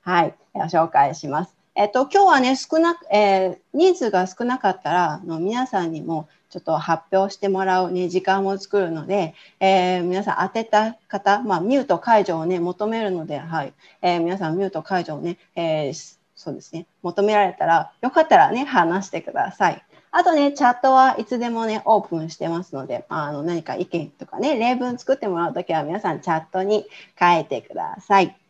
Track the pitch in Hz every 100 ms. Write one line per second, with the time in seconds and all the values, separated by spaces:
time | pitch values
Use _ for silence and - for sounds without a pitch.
0 | - 180 156 - _ 202 165 165 165 139
1 | 143 156 147 147 180 _ _ - 208 254
2 | 277 392 392 294 254 262 - 320 339 339
3 | - 202 202 196 185 180 _ 269 370 349
4 | 233 190 185 - 240 254 208 185 147 175
5 | 170 151 180 160 180 240 262 196 170 160
6 | - 160 156 _ _ 175 - 156 156 160
7 | _ 190 196 - 202 190 190 185 180 180
8 | 180 180 190 196 190 196 - 202 180 160
9 | 147 202 165 - - _ 190 190 180 180
10 | 175 185 208 - 190 226 226 208 220 233
11 | _ 202 196 202 220 175 190 277 269 233
12 | 240 226 190 165 165 185 175 180 208 226
13 | 214 180 156 147 160 165 139 _ _ _
14 | 180 175 170 196 165 170 196 165 - 190
15 | 170 147 170 - _ - 165 156 143 160
16 | - _ _ _ - - - 165 175 _
17 | 175 175 202 214 190 - 156 165 - _
18 | 247 339 320 196 151 233 185 208 165 185
19 | 190 165 - - 131 - 185 147 _ _
20 | _ 339 370 311 285 285 262 247 269 262
21 | 262 - 226 247 240 226 226 214 - 214
22 | 208 165 160 - 165 170 185 139 127 120
23 | - 156 147 147 160 170 156 113 185 170
24 | 151 _ - - 254 269 233 254 247 240
25 | - 269 214 175 170 123 - 160 147 185
26 | 190 160 - 160 160 185 196 214 - -
27 | - _ 175 175 - 123 - - 82 -
28 | - 196 180 -